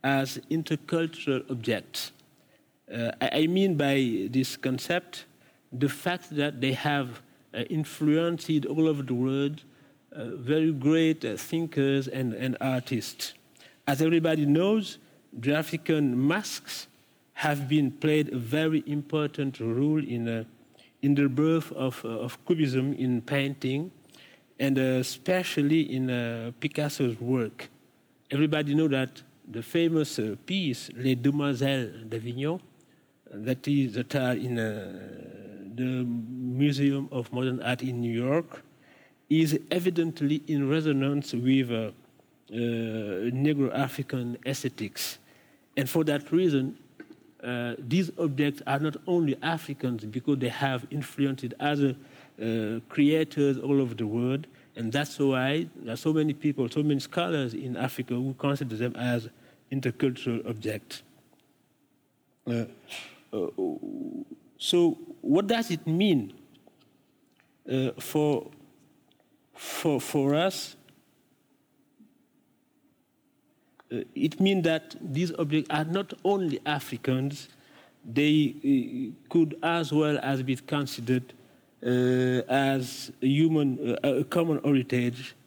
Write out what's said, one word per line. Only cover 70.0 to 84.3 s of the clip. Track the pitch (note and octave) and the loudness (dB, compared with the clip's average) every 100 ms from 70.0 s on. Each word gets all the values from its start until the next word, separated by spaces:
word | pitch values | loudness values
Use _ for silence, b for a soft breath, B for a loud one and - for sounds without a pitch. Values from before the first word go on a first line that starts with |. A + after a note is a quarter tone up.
for | - D3+ C#3 D3 | 0 0 2 2
us? | F#3 - - - - _ _ _ _ _ _ _ _ _ _ _ G#3+ _ _ _ _ _ _ _ _ _ _ _ _ _ _ _ _ _ - | 2 -2 -10 -14 -20 _ _ _ _ _ _ _ _ _ _ _ -20 _ _ _ _ _ _ _ _ _ _ _ _ _ _ _ _ _ -10
Uh, | A#2+ - - | -8 -8 -4
it | D#3+ - | -4 2
means | F#3+ G3 | 2 4
that | E3 D#3+ D#3+ - | 2 0 -4 -14
these | F3+ C#3 F3 E3 | -6 -4 -4 -2
objects | D#3 D#3 - | 0 0 0
are | D3+ D#3 | -2 -2
not | F3+ F#3+ - F#3+ | -2 -4 -4 0
only | G3+ F3 - - | 0 0 -2 -2
Africans, | D3 - A#2 - C3 C#3 D3 - B B B B B | -4 -4 -6 -2 0 -2 -6 -14 B B B B B
they, | - A2+ D3 D#3 C#3+ - | -4 2 4 6 4 0
uh, | C#3 C#3 A#2+ B2 B2+ - - | 2 2 2 -6 -8 -10 0
could | E3+ D#3+ D#3 | 2 2 2
as | D#3+ E3+ D3+ | -2 0 0
well | D3 D3+ D3 | 2 2 2
as | C3 C3+ | 0 -2
be | C3 B2+ | 0 -4
considered, | - D3 C#3 - A#2 B2+ A#2+ - b b b _ B2 | -2 -2 -2 -6 0 0 0 -20 b b b _ 0
uh, | B2 B2 B2+ B2+ B2+ - | 2 4 4 2 0 2
as | C3+ C3+ C3+ B2+ - - - | 2 2 0 -2 -10 -14 -2
a | C3 | 2
human, | C#3+ D#3+ D#3+ C#3+ B2 A#2+ A#2 | 4 4 4 2 0 -2 0
uh, | C#3+ | 2
a | C3 | 2
common | D#3 | 0